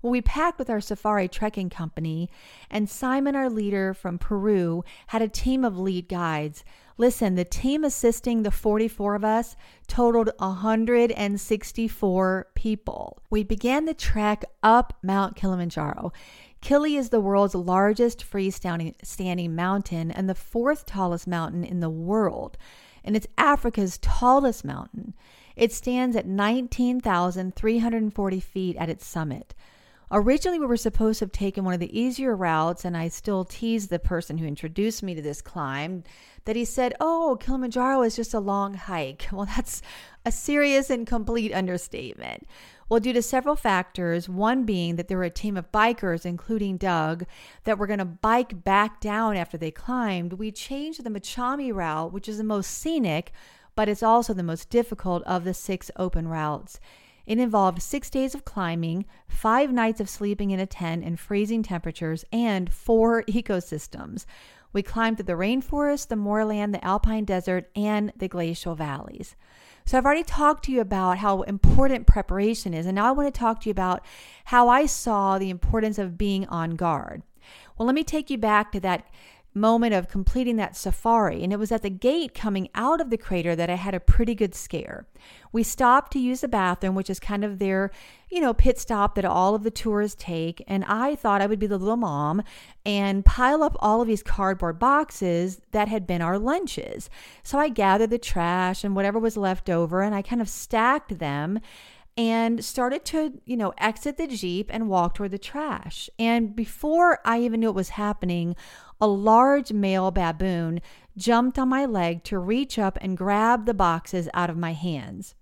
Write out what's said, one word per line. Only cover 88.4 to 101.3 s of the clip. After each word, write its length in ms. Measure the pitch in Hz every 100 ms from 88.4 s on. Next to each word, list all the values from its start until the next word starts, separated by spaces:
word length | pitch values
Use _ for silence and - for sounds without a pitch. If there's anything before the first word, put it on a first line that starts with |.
know, 140 | 285 233
pit 240 | - 240
stop 340 | - 220 202
that 120 | 202 190
all 280 | - 185
of 80 | 214
the 80 | 214
tours 460 | 220 226 208 208 -
take, 480 | - 165 165 170 -
and 160 | 196 -
I 280 | 208 262
thought 260 | 294 226 202
I 60 | 202
would 140 | 214
be 80 | 208
the 100 | 196
little 200 | 190 233
mom 440 | 214 143 147 180 208 - - -
and 400 | - 202 196 196
pile 380 | 196 - 254 302
up 160 | 302 -
all 220 | 214 220
of 60 | 233
these 160 | 214
cardboard 560 | - - 190 190 170 165
boxes 840 | 254 285 302 - 185 170 185 185 _
that 180 | 214 208
had 200 | 220 180
been 160 | 180
our 160 | 170 196
lunches. 720 | 220 330 359 - - - - - - -
So 160 | - 277
I 100 | 302
gathered 400 | 220 196 196 220
the 80 | 233
trash 640 | - - 170 180 185 185
and 120 | 202 196
whatever 240 | 196 208
was 180 | 226 220
left 320 | 196 185 -
over, 320 | 170 170 180
and 140 | 202 202
I 80 |
kind 180 | 196 240
of 80 | 208
stacked 720 | - - 233 233 294 - 175
them, 400 | 160